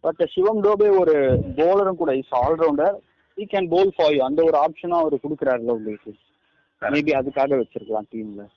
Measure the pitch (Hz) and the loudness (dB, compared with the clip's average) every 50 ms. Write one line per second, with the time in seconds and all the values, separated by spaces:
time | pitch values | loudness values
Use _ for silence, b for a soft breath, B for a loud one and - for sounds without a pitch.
0 | - 160 160 _ 170 - - 185 185 208 226 214 196 202 214 202 208 208 196 190 | -4 -6 -2 _ -4 -2 0 0 0 0 0 2 2 2 2 4 4 4 4 4
1 | 180 160 156 147 139 131 127 120 - 135 127 135 156 175 190 202 202 190 190 160 | 4 4 4 2 4 2 2 0 0 -4 -2 0 2 2 4 2 2 0 -2 -2
2 | 170 156 131 135 131 _ - 123 123 139 165 160 165 160 147 143 151 190 202 202 | -2 -2 -2 -2 -4 _ -2 -2 0 0 0 2 2 0 2 2 0 0 0 -4
3 | _ _ _ _ _ _ _ - 214 208 - 196 185 170 165 180 196 196 - - | _ _ _ _ _ _ _ -14 -10 -6 -4 -4 -2 0 2 2 2 2 2 2
4 | 165 151 156 139 127 131 143 160 165 165 156 143 147 160 156 - - 170 175 170 | 0 2 2 2 0 0 0 2 2 2 4 2 2 0 -2 -6 -8 -4 -2 0
5 | 160 156 147 131 - - 156 - 156 135 127 120 113 117 120 113 107 107 107 104 | 0 0 -2 -4 -4 -8 -8 -4 -2 -2 -2 -2 -2 -4 -4 -4 -4 -10 -10 -12
6 | _ 110 104 _ _ _ _ _ _ _ _ _ _ _ _ _ - - 139 147 | _ -20 -20 _ _ _ _ _ _ _ _ _ _ _ _ _ -6 -2 -2 0
7 | 147 151 147 135 131 139 131 139 135 143 143 131 113 _ _ - - 110 110 107 | 0 0 0 0 -2 -4 -2 -2 0 0 0 -2 -2 _ _ -16 -10 -6 -6 -6
8 | 107 _ - 113 110 104 101 101 101 101 _ | -6 _ -12 -12 -12 -12 -14 -16 -18 -20 _